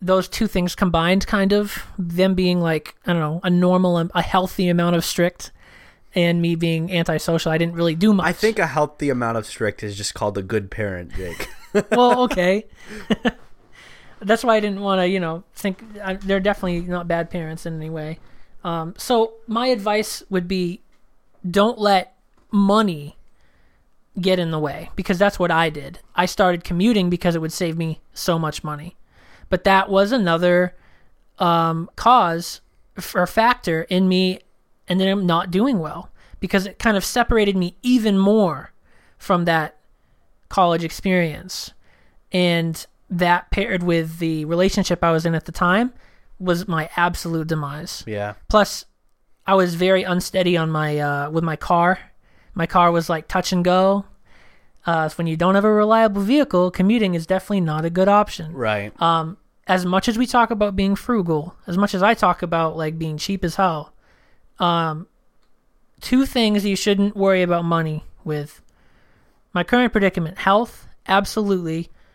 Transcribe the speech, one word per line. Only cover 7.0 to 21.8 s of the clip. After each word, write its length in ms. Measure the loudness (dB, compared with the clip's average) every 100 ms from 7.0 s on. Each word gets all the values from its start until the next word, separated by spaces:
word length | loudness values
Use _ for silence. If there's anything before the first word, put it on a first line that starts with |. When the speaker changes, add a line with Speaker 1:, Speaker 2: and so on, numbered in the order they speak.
| 0 -2 0 -2 0
Speaker 1:
I 60 | 0
didn't 180 | -2 0
really 200 | -2 2
do 180 | 4
much. 120 | 4 2
Speaker 2:
I 60 |
think 280 | 0 0 0
a 60 | 0
healthy 420 | 0 -2 -2 -2
amount 280 | -2 -2 -4
of 80 | -6
strict 380 | -4 -4 -4
is 140 | -8 -8
just 160 | -10
called 240 | -4 -4 -4
a 40 |
good 300 | -4 -4 -4
parent, 400 | -6 -6 -6 -8 -8
Jake. 320 | -8 -10 -12
<laughs> 40 | -14 -4 -2 2
Speaker 1:
Well, 320 | 4 4 4
okay. 420 | 0 0 0 0 -4 -18 -18 -10 -4
<laughs> 1120 | -2 -4 -6 -12 -20 -20 -20 -20 -20 -20 -6
That's 220 | -2 0
why 120 | 2 2
I 40 |
didn't 220 | 0 -2
wanna, 240 | 0 0 2
you 140 | 0
know, 240 | -2 -6 -12
think, 280 | -6 -6 -6 -12 -12
I, 120 | -8 -6
they're 240 | -2 0
definitely 400 | 0 0 -2 -4
not 260 | -4 -6 -4
bad 220 | -4 -4
parents 360 | -8 -8 -10 -10
in 100 | -8
any 140 | -8
way. 300 | -8 -10 -12 -16 -20 -18 -12
Um, 300 | -6 -6 -6 -8
so 360 | 0 0 0 -4 -6
my 200 | -2 0
advice 560 | 0 0 -2 -2 -8 -4
would 180 | -4 -2
be, 340 | -2 -4 -6 _ _ _ _ _ _ -2
don't 300 | 2 2
let 380 | 2